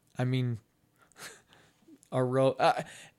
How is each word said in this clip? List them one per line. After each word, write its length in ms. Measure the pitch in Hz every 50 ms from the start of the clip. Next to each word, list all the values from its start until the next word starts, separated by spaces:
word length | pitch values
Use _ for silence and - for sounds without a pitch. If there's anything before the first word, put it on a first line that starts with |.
| _ _ _
I 60 | - 127
mean, 340 | 127 131 127 127 123 117 101 - _ _ _ _ _ _ _ _ _ _
<laughs> 920 | - - - - - _ _ _ _ _ _ _ _ _ - - - _ _
our 140 | 123 127 127
road, 300 | 123 127 135 135 135 - -
uh, 240 | 160 165 - - 156 - - - - - _